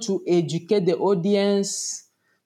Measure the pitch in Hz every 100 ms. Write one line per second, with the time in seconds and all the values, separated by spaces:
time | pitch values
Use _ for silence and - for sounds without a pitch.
0 | - 185 - 175 151 165 170 208 175 165
1 | 185 190 185 202 202 202 196 - - -
2 | - _ _ _